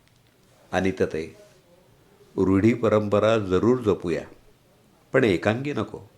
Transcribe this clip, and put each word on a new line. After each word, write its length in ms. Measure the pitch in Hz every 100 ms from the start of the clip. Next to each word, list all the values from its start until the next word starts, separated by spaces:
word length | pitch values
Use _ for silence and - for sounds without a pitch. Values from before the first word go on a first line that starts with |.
| _ _ _ _ _ _ _
अनिताताई, 540 | 92 95 92 95 80 80 - - _ _ _ _ _ _ _ _ -
रूढी 380 | 95 98 107
परंपरा 640 | 127 110 107 104 101 107 113
जरूर 400 | 98 92 104 127
जपूया, 440 | 110 87 87 76 - - _ _ _ _ _ _ _
पण 120 | 135
एकांगी 480 | 120 85 104 113 143
नको. 280 | 135 101 - -